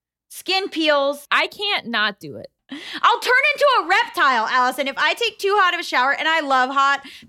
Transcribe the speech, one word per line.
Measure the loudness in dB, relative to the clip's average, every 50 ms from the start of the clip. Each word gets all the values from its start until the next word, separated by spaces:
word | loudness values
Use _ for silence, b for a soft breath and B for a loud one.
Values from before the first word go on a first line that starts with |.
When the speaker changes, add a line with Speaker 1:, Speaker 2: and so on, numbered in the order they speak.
| _ _ _ _ _ _
Speaker 1:
Skin | -20 -12 -6 -2 -2 -2 -2 -4
peels. | -4 -2 0 2 2 2 2 -2 -4 -6 -6 -2
Speaker 2:
I | -2 -2 -2
can't | -2 -6 -8 -6 -4 -4 -6 -6
not | -6 -4 -2 -2 -2 -4 _
do | -16 -16 -16
it. | -16 -18 -20 _ _ _ -18
Speaker 1:
I'll | -16 -16 -14 -14 -8 0 2 2 2 2
turn | 2 2 2 4 2 2 2
into | 2 2 4 4 2
a | 2
reptile, | 2 0 0 0 -2 -2 0 2 2 2 2 0
Allison, | 0 0 2 2 0 0 -2 -6 -4
if | -2
I | -2 0 0 0
take | 0 -4 -6 -4
too | -4 -2 0 2
hot | 4 2 2 2
of | -2
a | -4
shower, | -2 0 2 2 2 0
and | 0 0
I | 0 0 0
love | 2 2 2 2 2 2
hot, | 2 2 2 2 2 0 B -14 B B B